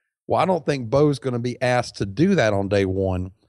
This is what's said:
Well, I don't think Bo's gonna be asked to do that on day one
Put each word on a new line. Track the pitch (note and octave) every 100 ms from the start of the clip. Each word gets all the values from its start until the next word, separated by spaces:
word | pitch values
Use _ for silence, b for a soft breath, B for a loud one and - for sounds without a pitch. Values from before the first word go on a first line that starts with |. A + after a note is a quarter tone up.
| _ _ -
Well, | A2+
I | E3+
don't | F3+ D3
think | C#3+ A#2
Bo's | C#3 D3+ C#3
gonna | C3+ B2
be | B2 A#2
asked | B2+ B2 - -
to | G2+
do | G2 F#3+ F3
that | A2
on | G2+ G2
day | G2+ F#2+
one | F#2 F#2+ F2+ F#2 _